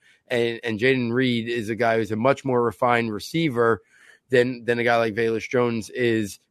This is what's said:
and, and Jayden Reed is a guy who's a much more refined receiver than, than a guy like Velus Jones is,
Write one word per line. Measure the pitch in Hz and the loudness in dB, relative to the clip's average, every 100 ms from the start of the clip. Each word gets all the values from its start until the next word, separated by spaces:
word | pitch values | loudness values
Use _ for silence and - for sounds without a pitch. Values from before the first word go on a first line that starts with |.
| _ _ - | _ _ -4
and, | 123 117 113 | -2 0 -2
and | 120 107 | -6 0
Jayden | 131 131 120 | 2 2 0
Reed | 120 131 120 113 | 0 0 0 -2
is | 120 104 | -4 -4
a | |
guy | 110 117 113 | -2 0 0
who's | 104 | -2
a | 107 | 0
much | 127 135 | 0 0
more | 135 123 | 0 0
refined | 117 - 123 120 117 | 0 0 2 2 0
receiver | 104 - 165 160 117 117 107 _ _ - - - | -6 -6 -2 -2 2 2 2 _ _ -20 -20 0
than, | 127 123 123 | 2 2 -2
than | 117 120 | -4 0
a | |
guy | 120 117 | 2 2
like | 113 | 0
Velus | 107 113 110 - | 0 -2 -2 -2
Jones | 127 120 117 101 | 0 0 -2 -6
is, | - 120 113 101 - _ | -2 2 2 -2 -8 _